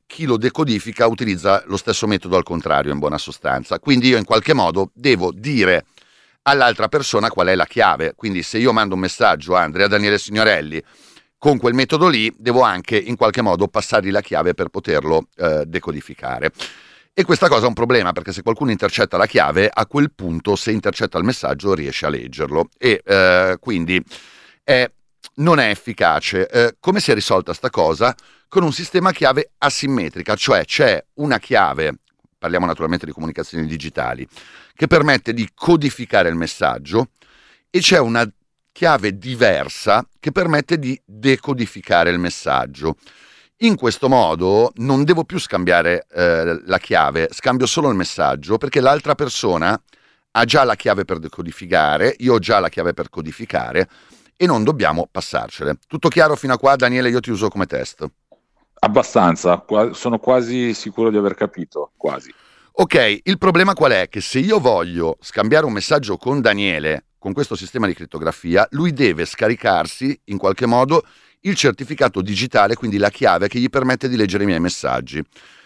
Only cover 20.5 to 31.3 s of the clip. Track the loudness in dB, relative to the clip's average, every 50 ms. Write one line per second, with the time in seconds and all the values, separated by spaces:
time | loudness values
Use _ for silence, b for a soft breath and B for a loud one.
20.5 | -2 -2 -2 -4 -4 -2 -2 -4 -4 -4 -6 -4 -2 -2 -2 -2 -2 -2 -4 -4
21.5 | -4 -2 0 -2 0 0 -2 -6 -6 -4 -4 -4 -4 -4 -8 -10 -8 -6 -6 -2
22.5 | 0 -2 -2 -2 _ 0 2 2 2 2 2 2 4 6 6 6 6 4 2 0
23.5 | -2 -4 -4 -4 -4 -4 -2 0 -2 -2 -2 B B B B B B B B B
24.5 | B B B 0 2 2 2 -2 _ _ _ _ _ _ -20 -16 -6 0 2 4
25.5 | 4 4 4 0 -2 -4 -8 -10 -2 2 2 2 2 2 -2 -2 -2 -2 -2 0
26.5 | 2 2 2 2 0 _ -2 -2 0 0 2 0 0 0 0 0 0 0 0 -4
27.5 | -8 -6 -6 -4 0 0 0 0 2 0 0 -2 -2 b b b b b b b
28.5 | 0 0 0 0 -2 -6 -8 -2 0 2 2 2 2 2 2 2 2 0 -2 -6
29.5 | _ -2 -2 -2 -2 -2 -4 -2 -2 -2 -4 -6 -8 -8 -4 -4 -4 -2 2 2
30.5 | 2 2 2 0 0 2 2 2 2 0 -4 _ -10 -6 -4 -2